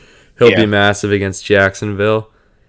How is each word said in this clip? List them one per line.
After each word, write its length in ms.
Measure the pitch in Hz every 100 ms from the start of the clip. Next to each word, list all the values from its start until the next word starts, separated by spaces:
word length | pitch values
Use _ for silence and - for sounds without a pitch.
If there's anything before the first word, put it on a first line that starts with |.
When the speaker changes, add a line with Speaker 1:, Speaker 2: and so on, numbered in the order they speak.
| _ _ _ -
Speaker 1:
He'll 140 | 120
Speaker 2:
Yeah. 60 | 98
Speaker 1:
be 80 | 107
massive 440 | 104 101 101 104
against 340 | 101 98 95 -
Jacksonville. 840 | 101 98 - 107 101 104 110 107 _ _ _